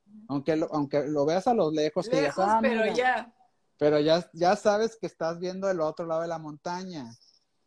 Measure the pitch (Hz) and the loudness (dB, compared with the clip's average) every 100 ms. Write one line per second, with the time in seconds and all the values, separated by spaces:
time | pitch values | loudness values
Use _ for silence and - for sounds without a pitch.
0 | _ - - 139 143 160 170 151 143 147 | _ -20 -8 -4 0 0 0 -2 0 0
1 | 143 151 143 180 254 233 160 156 151 185 | 0 0 2 2 2 2 2 2 0 -2
2 | 214 - 285 190 196 226 226 226 214 233 | -2 0 0 0 2 2 2 2 0 2
3 | 254 233 - _ _ _ _ _ 147 151 | 0 0 -4 _ _ _ _ _ 2 4
4 | 151 165 170 165 175 208 214 208 226 - | 4 2 0 0 2 4 2 2 0 -4
5 | 170 - 160 170 180 185 196 180 156 156 | -12 -6 -6 -4 -6 -4 -2 0 -2 -4
6 | 165 160 170 165 156 147 175 175 190 165 | -4 -4 -4 -6 -10 -12 -8 -8 -8 -10
7 | 117 117 _ _ _ _ | -12 -16 _ _ _ _